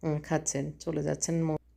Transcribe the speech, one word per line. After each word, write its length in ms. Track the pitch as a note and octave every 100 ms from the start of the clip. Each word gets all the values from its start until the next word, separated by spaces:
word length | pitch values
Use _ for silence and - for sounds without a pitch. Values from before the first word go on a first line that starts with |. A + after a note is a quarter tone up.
উম, 160 | D#3+ D3+
খাচ্ছেন, 500 | - D#3 D#3 C#3+ D3 D3+
চলে 220 | E3 D#3
যাচ্ছেন। 400 | D3 D3+ - E3
ম-, 140 | D#3+ D#3 -